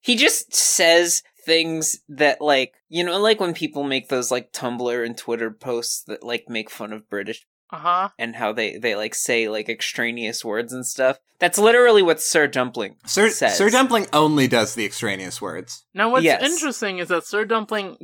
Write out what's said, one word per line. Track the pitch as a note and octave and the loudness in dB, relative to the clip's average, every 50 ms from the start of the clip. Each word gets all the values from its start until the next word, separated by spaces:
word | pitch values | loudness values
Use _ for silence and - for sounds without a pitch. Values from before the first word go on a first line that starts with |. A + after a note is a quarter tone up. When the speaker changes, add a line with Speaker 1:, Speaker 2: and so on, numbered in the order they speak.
Speaker 1:
He | _ - B3 | _ 0 2
just | A3+ C#4 F#4+ - - - _ - | 4 4 2 2 0 -6 _ -2
says | - - - - - F3+ E3 E3 E3+ F3 E3+ - - _ _ _ _ - | 0 0 2 2 4 6 6 6 6 6 4 0 -4 _ _ _ _ -2
things | - E3 E3 E3 E3 D#3+ D#3+ D#3 - - - _ | 0 0 2 2 -2 -4 -4 -4 -4 -6 -6 _
that, | _ D3 C3+ D3+ C#3+ C3 - | _ -2 2 2 2 2 2
like, | D3 D3+ C#3+ C3 C3 - _ _ _ _ | 2 2 2 2 2 -2 _ _ _ _
you | D#3+ E3+ F3 | -4 -4 -2
know, | F3+ E3+ F#3+ | -2 0 2
like, | G#3 A3 A3 G#3+ | 2 2 2 2
when | G3 F3 D#3+ | 0 -4 -2
people | - E3 C#3+ - C#3+ C#3+ | -4 -6 -6 -6 -6 -4
make | C#3 C3+ C3 - - | -2 -4 -4 -2 -2
those, | C3+ B2+ B2 - | -2 -2 0 -2
like, | B2+ B2 A#2 _ - | -4 -4 -4 _ -12
Tumblr | - - B2 A#2+ A#2+ B2 B2 A#2 B2 A#2 | -8 -8 -6 -6 -4 -4 -2 -2 -2 -4
and | A#2 A#2 | -6 -8
Twitter | A2+ - - A#2 A2+ A#2 A2+ | -10 -6 -6 -4 -4 -4 -8
posts | A2 _ - C3 A#2+ A#2 A#2 - - - - | -8 _ -8 -6 -6 -6 -4 -6 -8 -8 -8
that, | - A2 - - | -12 -14 -12 -8
like, | A#2 A#2+ A#2+ _ | -8 -8 -8 _
make | - A#2+ A2 G#2+ - | -8 -8 -8 -8 -10
fun | - - A2+ G#2 G#2+ | -12 -14 -12 -12 -12
of | G#2+ _ _ | -14 _ _
British | G2+ G2+ G2+ G#2 A2+ - _ _ _ _ _ _ - | -8 -8 -6 -8 -10 -12 _ _ _ _ _ _ -16
Speaker 2:
Uh-huh. | D#3 D3+ F3 F3 F3+ F#3+ G3+ _ | -6 -4 -2 -2 0 -2 -4 _
Speaker 1:
and | - A#2 A#2 A2+ | -8 -10 -10 -6
how | A2+ A#2+ G#2+ A2 | -4 -4 -4 -2
they, | A#2 A2 G2 - | -2 -4 -4 -4
they, | G2+ A2+ A#2 G2+ | -4 -4 -4 -2
like, | G#2 G#2+ A2+ - | -2 -4 -6 -6
say, | - - - B2 A#2 A2+ G#2+ | -6 -2 0 0 0 0 0
like, | G#2+ G#2+ G#2 | -4 -4 -6
extraneous | - A2+ A2 - - - - A#2 A#2 A#2 A#2+ A#2 G#2+ A#2+ - - | -6 -6 -6 -8 -8 -4 -4 -4 -4 -4 -6 -8 -6 -8 -6 -6
words | A#2 G#2 A2 A#2+ A#2 | -4 -4 -4 -4 -6
and | B2+ B2+ B2+ | -10 -10 -10
stuff. | - - - C3 B2+ C3+ - _ _ _ _ | -10 -4 0 0 0 0 -2 _ _ _ _
That's | F3+ F3 F3 | -2 0 2
literally | G3+ G#3 A3+ A#3 B3 B3 B3 A3 G#3 F#3 | 4 4 6 6 8 6 8 8 6 6
what | E3 D#3 D3+ | 6 2 2
Sir | - - - E3 D3 | 0 0 2 2 2
Dumpling | C3+ - C3+ B2 B2+ A#2+ A#2+ G#2 F#2+ - _ _ | 2 0 -2 -2 -2 -4 -6 -8 -8 -8 _ _
Speaker 3:
Sir, | - - F#3+ G#3 A3 | -4 2 2 2 2
Speaker 1:
says. | - - C#3 A2 G2+ | 2 2 0 0 2
Speaker 3:
Sir | - F#3+ G#3 | 4 4 4
Dumpling | A3 B3+ C4+ B3+ A#3+ A3 F#3+ - - | 4 4 4 4 2 0 0 2 2
only | D3+ D#3 D#3 D#3 D3 C3+ | 4 4 4 4 4 2
does | B2 B2 A#2 G#2+ G2+ - | 4 4 2 2 0 -2
the | A#2 G#2+ | -4 -6
extraneous | F#2+ - - - G#2+ G2 F#2+ F#2+ F2+ - - | -6 -6 -6 -6 -6 -6 -6 -8 -10 -10 -10
words. | G#2 F#2 D#2+ F2 F#2+ - - - _ _ _ | -10 -8 -10 -10 -12 -14 -18 -18 _ _ _
Speaker 2:
Now, | F#3 G#3+ A3+ | -2 0 2
what's | B3 C4 - | 2 2 4
Speaker 1:
Yes. | D#3+ C3 - B3 | 2 2 2 0
Speaker 2:
interesting | C#4+ F4 E4 D#4 C#4+ A#3 - A3+ G3+ F#3 F3+ | -2 -2 -2 -4 -4 -4 -4 -6 -6 -4 -6
is | F3 | -2
that | D#3 F3 E3 - | -2 -2 -2 -2
Sir | - - G#3 A3 | -2 -4 -4 -2
Dumpling | G#3 A3+ A3+ G#3+ - A3 G#3+ G3 F#3 D#3 _ | 0 -2 -2 -2 -4 -6 -6 -6 -8 -14 _